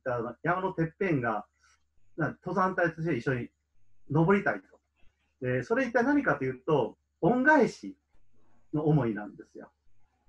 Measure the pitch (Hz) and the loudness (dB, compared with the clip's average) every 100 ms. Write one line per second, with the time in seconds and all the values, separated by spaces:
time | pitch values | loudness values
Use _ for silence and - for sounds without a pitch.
0 | 131 120 117 120 160 185 190 175 160 - | -6 -6 -6 -6 -4 -2 -4 -2 -4 -2
1 | 190 143 117 107 - _ _ _ _ _ | -2 0 -2 -4 -8 _ _ _ _ _
2 | - - 135 - 185 185 185 180 170 165 | -18 -6 -6 -6 -6 0 0 2 -2 0
3 | 165 120 139 127 117 _ _ - - - | -4 -2 -2 -4 -6 _ _ -20 -20 -20
4 | - 151 170 202 160 101 - _ _ _ | -2 2 4 4 2 -4 -10 _ _ _
5 | - _ _ - 127 127 123 233 247 240 | -20 _ _ -8 -4 -2 -2 -2 0 0
6 | 254 285 170 139 131 127 - 143 107 - | 2 0 0 -2 -4 -6 0 2 0 -6
7 | _ - 175 254 285 311 220 - 98 - | _ -2 2 4 6 6 4 -2 -14 -16
8 | _ - - - - - - 151 151 151 | _ -20 -20 -20 -20 -20 -6 -2 2 2
9 | 117 104 104 - - - - _ _ - | 2 -4 -8 -16 -20 -20 -20 _ _ -20
10 | - _ | -20 _